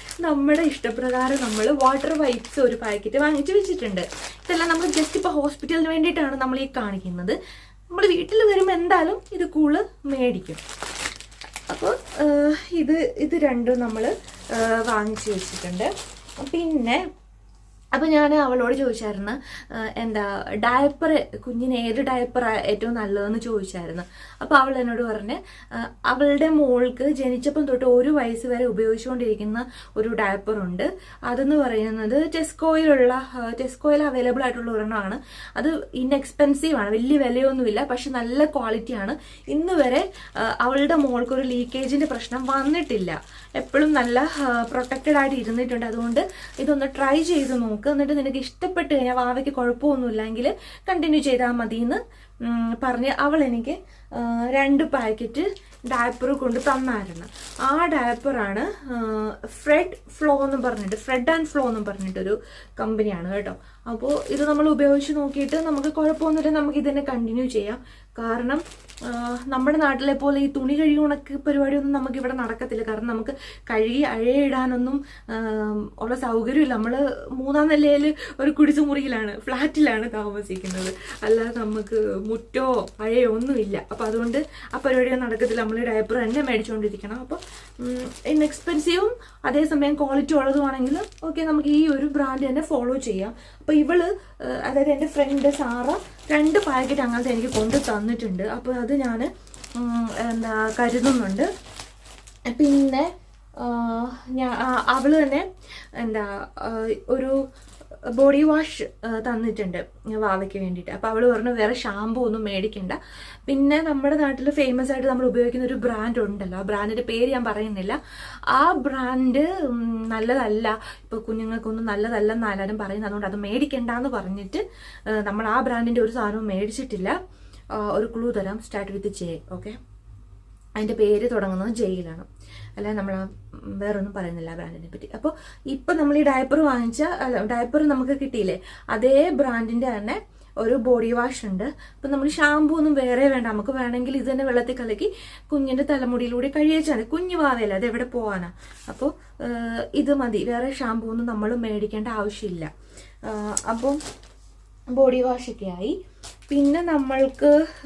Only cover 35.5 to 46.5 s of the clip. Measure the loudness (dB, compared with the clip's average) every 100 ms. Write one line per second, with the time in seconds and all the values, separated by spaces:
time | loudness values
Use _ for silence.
35.5 | -2 -2 -2 -4 -4 0 0 0 4 4
36.5 | 4 2 0 2 0 4 4 4 4 2
37.5 | 2 0 0 0 -2 -4 -4 -2 2 2
38.5 | 2 -2 -4 -4 -6 -4 -6 -10 -16 -4
39.5 | -2 2 4 6 4 0 -6 -10 -4 -2
40.5 | 0 2 4 4 4 4 0 0 0 0
41.5 | -2 -2 -4 0 0 0 -2 -6 -4 -2
42.5 | 0 2 0 0 -2 -2 -6 -10 -20 -10
43.5 | -8 0 2 4 4 2 2 2 0 0
44.5 | 0 0 -4 -4 -2 2 4 2 0 -2
45.5 | -2 -2 -4 -4 -4 0 0 0 -4 -14